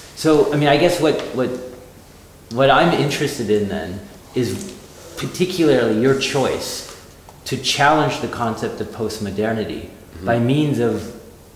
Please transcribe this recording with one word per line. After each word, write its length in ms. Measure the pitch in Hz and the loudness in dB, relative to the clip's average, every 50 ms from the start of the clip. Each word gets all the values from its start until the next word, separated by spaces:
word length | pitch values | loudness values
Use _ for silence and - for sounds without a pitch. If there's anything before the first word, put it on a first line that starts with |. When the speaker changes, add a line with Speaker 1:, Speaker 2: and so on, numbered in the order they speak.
| - - - | -18 -18 -12
Speaker 1:
So, 360 | - - 156 156 147 135 143 147 | -2 2 4 6 6 4 4 2
I 40 | |
mean, 120 | 147 147 143 | 2 4 4
I 80 | 147 | 4
guess 240 | - 175 175 - - | 4 4 2 2 2
what, 200 | 151 151 135 - - - 107 | 2 2 2 0 -4 -6 -4
what, 140 | 127 123 - 127 - - - - - - - - - - - - - - - - - - - 117 | -4 -4 -4 -4 -8 -10 -14 -16 -18 -20 -20 -20 -20 -20 -20 -20 -20 -20 -20 -20 -20 -16 -8 0
what 180 | 123 135 139 | 2 4 6
I'm 220 | 131 147 170 170 139 | 6 6 4 4 2
interested 580 | 123 139 147 - - 147 - - - 110 101 | 2 0 0 0 -2 -2 -4 -2 -4 0 2
in 180 | 107 104 101 95 | 2 2 2 -2
then 320 | 90 78 80 87 92 98 - - - - - - - | -4 -6 -8 -8 -10 -12 -14 -16 -20 -20 -20 -6 -4
is 380 | 127 117 101 - - - - - - - - - - - - - | -2 -2 -2 -4 -6 -8 -12 -14 -16 -20 -20 -20 -20 -20 -18 -12
particularly 840 | - 143 - - - 180 180 - 175 160 147 135 123 117 110 107 110 | -10 -10 -10 -2 -2 -2 -2 0 2 4 4 4 4 2 2 2 2
your 180 | 120 135 135 131 | 2 2 2 2
choice 720 | - - - 139 123 95 - - - - - - - - - - - - - - - - - - - | 0 -2 0 0 0 0 -2 -4 -6 -8 -10 -10 -12 -14 -18 -20 -20 -20 -20 -20 -20 -20 -20 -16 -10
to 100 | - 131 | -8 -8
challenge 640 | 120 - - - - 139 147 156 151 147 - - - | -6 -4 -4 0 2 4 4 4 4 2 0 -2 -4
the 80 | 120 - | -6 -6
concept 520 | - - 120 113 110 - 123 107 - - | -4 -4 -4 -4 -4 -4 -6 -6 -6 -6
of 80 | 104 - | -8 -8
postmodernity 1000 | - - 110 104 - - 104 98 92 104 107 113 113 110 101 85 - - 87 - | -6 -6 -6 -6 -6 -6 -6 -6 -2 -2 -2 -2 -2 -2 -4 -6 -6 -10 -10 -14
Speaker 2:
Mm-hmm. 380 | - - - - - 82 90 | -16 -20 -20 -20 -16 -6 -2
Speaker 1:
by 120 | 117 120 120 | 0 2 2
means 400 | 117 123 139 151 151 143 123 113 | 2 2 2 2 2 0 0 0
of 420 | 120 110 104 101 - - - - - - - - - - - | 0 0 0 -2 -4 -8 -12 -16 -18 -20 -20 -20 -20 -20 -20